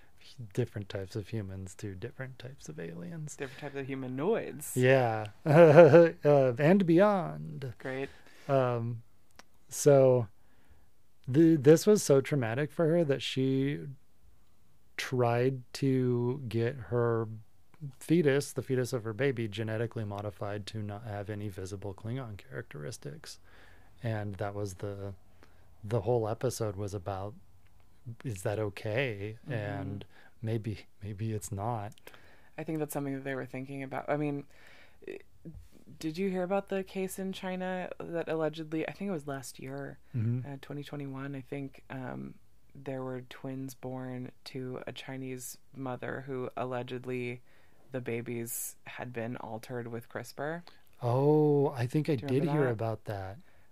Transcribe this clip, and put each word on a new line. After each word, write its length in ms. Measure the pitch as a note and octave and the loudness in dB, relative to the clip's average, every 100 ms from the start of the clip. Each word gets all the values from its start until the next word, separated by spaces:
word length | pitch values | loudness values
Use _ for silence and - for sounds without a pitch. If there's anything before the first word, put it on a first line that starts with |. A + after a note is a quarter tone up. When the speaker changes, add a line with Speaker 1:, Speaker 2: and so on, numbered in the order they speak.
| - - | -20 -20
Speaker 1:
h-, 140 | - - A#2 | -20 -16 -6
different 360 | - A#2+ - G2+ | -4 -2 -4 -8
types 260 | G2+ F#2+ A2+ | -8 -8 -8
of 140 | G2 | -6
humans 440 | A#2 G2 F#2+ F#2+ - | -6 -8 -10 -12 -10
to 160 | G#2 F#2+ | -12 -10
different 420 | A#2 - C3 B2+ | -12 -10 -14 -12
types 320 | B2+ C3+ - | -16 -14 -14
of 100 | D#3 | -12
aliens. 560 | E3 E3 F3 E3+ D3+ - | -10 -10 -10 -10 -10 -10
Speaker 2:
Different 240 | C3+ C3 | -12 -10
types 160 | D3 C#3 | -10 -8
of 120 | C3 | -8
humanoids. 840 | C3+ C3 C3 E3 A3+ - B2+ - - | -6 -6 -4 0 0 -2 -10 -6 4
Speaker 1:
Yeah. 500 | B2+ C3+ A#2+ A2 G#2+ - | 6 6 4 0 -4 -4
<laughs> 100 | D#3+ D3+ E3 C#3+ D#3+ D#3 E3+ E3+ | 6 10 12 12 12 12 10 6
Uh, 300 | D3 C#3+ C3 A#2+ | 6 6 6 4
and 260 | D3+ G3+ F3 | 6 6 6
beyond. 880 | E3 G#3 G3 D#3 D#3 D#3 D3+ C3+ A#2+ | 6 6 4 -2 -8 -10 -10 -12 -10
Speaker 2:
Great. 300 | C3+ C3 C3+ - - - - | -8 -6 -8 -10 -20 -12 0
Speaker 1:
Um, 540 | C3+ B2 A#2+ A#2 A#2 - - - - - - - | 2 2 0 -4 -6 -12 -20 -20 -20 -20 -20 -12
so 580 | - D3 C#3 C3 B2+ A2 - - - - - - - - - - | 2 8 10 8 6 2 -8 -20 -20 -20 -20 -20 -20 -20 -14 0
th-, 240 | B2+ E3 D#3+ | 6 6 8
this 260 | C3 D#3+ - | 8 8 8
was 160 | G#3+ | 4
so 180 | - C#3 | 6 4
traumatic 500 | B2+ D3 A2+ A#2 D3+ | 4 0 0 -2 -2
for 140 | - D#3+ | 0 2
her 140 | E3+ D#3+ | 4 2
that 180 | C3+ | 0
she 560 | - - C3 C3+ C#3 D#3 D#3 C3+ - - - - - - - - - - | -2 0 2 2 0 -2 -8 -14 -18 -20 -20 -20 -20 -20 -20 -20 -16 -10
tried 680 | - B2+ A#2+ A#2+ B2+ C3+ B2 | -4 2 4 4 2 -2 -8
to 680 | - C#3 C3 B2+ B2 A#2+ C3+ B2 | -2 0 2 2 0 0 -4 -4
get 280 | A2 A#2 C3+ A2+ | -2 -2 -4 -4
her 380 | A#2+ A#2 A#2 A2+ A2 - - - - D3 - | 0 2 0 -2 -8 -16 -20 -20 -14 -14 -8
fetus, 520 | - E3 D3+ C3+ C#3 | 0 2 4 2 0
the 100 | - | -6
fetus 300 | - B2+ B2 | -2 -2 -2
of 100 | B2+ | -4
her 100 | A2 | -4
baby, 340 | G#2+ C#3 A#2+ A2+ | -2 -2 -2 -4
genetically 560 | G2+ A2 A2 A#2 A#2 | -4 -4 -4 -4 -4
modified 600 | G#2 G2+ G#2 - G#2 G#2 G2+ | -6 -6 -8 -8 -6 -6 -8
to 140 | G#2+ | -8
not 220 | G#2 G2+ A#2 | -8 -8 -8
have 240 | G2+ G2+ | -8 -8
any 200 | G#2 G#2 | -8 -8
visible 440 | F#2+ F#2+ G2+ G2+ | -8 -10 -8 -10
Klingon 440 | F#2+ A2 B2+ A#2+ G2 | -10 -8 -8 -8 -14
characteristics. 1000 | - C3+ - - C#3+ - - D#3 - - - - - - - - | -14 -12 -12 -12 -12 -12 -14 -14 -16 -20 -20 -20 -20 -20 -20 -10
And 340 | A#2 A2 G#2 F#2+ | -6 -4 -6 -6
that 200 | G#2 G2+ | -6 -6
was 200 | G2+ F#2 | -8 -8
the, 380 | G#2 G2+ G2 F#2+ - - - - - - | -10 -8 -10 -12 -18 -20 -20 -20 -20 -16
the 180 | G#2 A#2 | -4 -2
whole 260 | F#2+ B2 G#2+ | 0 0 0
episode 480 | A2+ B2+ - A2 G2 | -2 -2 -2 -4 -4
was 180 | G#2 G2+ | -6 -6
about, 400 | F#2+ F#2+ G2 C3+ - - - - - - - A#2 | -6 -6 -8 -12 -20 -20 -20 -20 -20 -18 -16 -12
is 180 | C#3 G2 | -10 -6
that 160 | A2+ G#2 | -4 -2
okay? 800 | G#2+ - A2 G#2+ C3+ G2+ G#2 A2 | -4 -4 -4 -2 -2 -4 -8 -10
Speaker 2:
Mm-hmm. 100 | - | -8
Speaker 1:
And 520 | A#2+ G#2 G2+ F#2+ G2 - - - - | -6 -4 -6 -6 -8 -12 -18 -20 -10
maybe, 380 | A2 A2+ G#2+ G2 - - | -4 -4 -4 -8 -12 -14
maybe 280 | G2 G2+ A2 | -12 -6 -6
it's 180 | G#2+ - | -6 -6
not. 420 | G2 G#2+ A#2+ G#2 - - - - - - - | -6 -4 -6 -8 -14 -20 -20 -20 -20 -18 -12
Speaker 2:
I 60 | |
think 160 | D#3 D#3 | -6 -4
that's 140 | D3 | -4
something 200 | D3 C#3+ | -4 -6
that 100 | C3+ | -6
they 120 | C3+ C3 | -6 -6
were 100 | B2+ | -6
thinking 380 | C3 C3+ C#3 | -10 -10 -10
about. 220 | C3+ C3 - | -8 -6 -2
I 80 | D3 | -2
mean, 280 | D3 C#3+ - - - - - - - G1+ - - E3 D#3+ - - - - | -2 -4 -8 -18 -20 -20 -20 -18 -14 -14 -16 -20 -18 -16 -18 -20 -20 -10
did 180 | D#3+ D#3+ | -6 -2
you 120 | G3 | -2
hear 100 | F#3 | -2
about 260 | F3+ G3 G3 | 0 -2 -2
the 140 | G3 | -4
case 360 | F#3+ G3 F#3+ - | -4 -6 -6 -6
in 120 | F#3+ | -8
China 560 | F#3+ F#3+ F#3 F#3 F#3 F3+ - | -6 -6 -6 -4 -6 -6 -10
that 280 | E3 E3+ D#3+ | -6 -6 -4
allegedly, 580 | D#3+ D#3 D#3 D#3 D#3+ - | -2 -2 -4 -6 -4 -4
I 40 | |
think 160 | - G3+ | -6 -6
it 40 | |
was 140 | F3 C#3+ | -6 -6
last 320 | C3+ C3 - | -8 -10 -12
year, 400 | C3 C#3 C#3 C#3 - B2 | -12 -10 -10 -14 -8 -4
Speaker 1:
Mm-hmm. 360 | A2 B2 B2+ | 0 -2 -4
Speaker 2:
uh, 60 | C#3 | -10
twenty 220 | - C#3+ | -10 -12
twenty-one, 520 | C#3+ D3 C#3 C3 C#3 C#3 | -10 -10 -8 -10 -10 -10
I 60 | |
think, 420 | C3 C#3+ C3+ - - | -10 -10 -10 -14 -14
um, 420 | C3+ B2+ C3 - - - - - - | -10 -8 -10 -12 -14 -20 -20 -20 -14
there 260 | C#3 C3 | -10 -8
were 200 | C3 B2+ B2+ | -6 -8 -12
twins 440 | - C3+ C3 C3+ | -12 -10 -8 -10
born 580 | C3 B2+ B2+ B2+ B2+ B2+ - - | -10 -10 -8 -8 -8 -10 -14 -14
to 360 | C3+ B2+ B2+ - | -10 -8 -8 -10
a 60 | |
Chinese 640 | B2 - C3 C3 B2+ B2+ - - C3+ | -12 -10 -10 -8 -10 -12 -16 -16 -10
mother 480 | C3 B2 A#2+ B2+ C3+ | -8 -6 -6 -6 -6
who 220 | C3 B2+ - | -6 -4 -4
allegedly 840 | B2+ B2+ B2+ B2+ B2 B2+ B2 B2 - - - - - | -4 -4 -4 -6 -4 -4 -4 -8 -14 -20 -20 -20 -10
the 100 | C3 | -6
babies 720 | B2 A#2 A#2 A#2+ A#2 - - - - | -4 -4 -4 -6 -6 -8 -10 -12 -16
had 260 | - B2 | -12 -10
been 220 | A#2+ A2+ B2 | -6 -6 -6
altered 500 | - A2 - B2 A#2 | -8 -10 -8 -8 -6
with 220 | A#2 - | -8 -8
crispr? 520 | A2 B2 - C#3+ E3+ - - - - | -10 -10 -8 -6 -8 -10 -20 -20 -4
Speaker 1:
Oh, 720 | A#2+ B2 C#3+ D3+ D3+ C#3+ C#3+ C#3 | 0 4 4 6 6 4 2 0
I 120 | B2 | 0
think 200 | D#3 D3+ | 0 0
I 60 | C#3 | 0
Speaker 2:
Do 60 | |
you 60 | C3 B2+ | 0 2
remember 40 | D#3 | 2
Speaker 1:
did 60 | |
hear 140 | D3 C3 | 2 2
Speaker 2:
that? 60 | |
Speaker 1:
about 320 | A2+ A2+ A2 - | 0 -2 -4 -6
that. 320 | G2+ F#2+ A2+ - - - | -8 -8 -12 -18 -20 -20